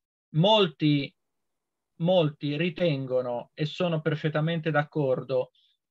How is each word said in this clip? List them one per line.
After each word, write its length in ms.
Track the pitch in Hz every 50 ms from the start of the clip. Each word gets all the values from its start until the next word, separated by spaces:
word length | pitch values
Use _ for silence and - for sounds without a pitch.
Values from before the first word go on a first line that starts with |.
| _ _ _ _ _ _ -
Molti, 800 | 156 175 208 220 214 196 165 - - 160 151 147 143 139 - _ _ _ _ _ _ _ _ _ _ _ _ _ _ _ _ _ -
molti 560 | 165 180 185 180 156 143 147 - 151 143 147
ritengono, 920 | 147 170 180 165 180 180 170 143 135 135 123 127 127 123 123 120 120 - _ _
e 100 | - 156
sono 360 | 151 - - 185 175 165 156
perfettamente 720 | - 160 156 156 - 156 151 151 156 165 170 165 156 165
d'accordo, 840 | 151 147 147 - - 156 143 131 127 123 123 123 131 127 127 - _ _ _ _ _ _ _ _